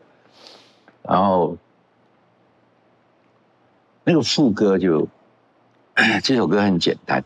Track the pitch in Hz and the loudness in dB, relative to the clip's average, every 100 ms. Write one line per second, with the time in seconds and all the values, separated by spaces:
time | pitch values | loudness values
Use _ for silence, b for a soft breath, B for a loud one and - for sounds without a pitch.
0 | _ _ _ _ - - - _ _ _ | _ _ _ _ -20 -20 -20 _ _ _
1 | - 90 98 92 80 - _ _ _ _ | -2 0 2 2 0 -4 _ _ _ _
2 | _ _ _ _ _ _ _ _ _ _ | _ _ _ _ _ _ _ _ _ _
3 | _ _ _ _ _ _ _ _ _ _ | _ _ _ _ _ _ _ _ _ _
4 | - 165 120 - 139 98 104 95 92 78 | 0 0 0 0 0 2 0 2 0 0
5 | - - _ _ _ _ _ _ _ - | -2 -8 _ _ _ _ _ _ _ -2
6 | 113 104 - 127 87 101 101 87 101 - | 0 0 -2 -2 0 0 0 0 -2 -6
7 | - 65 | -4 -6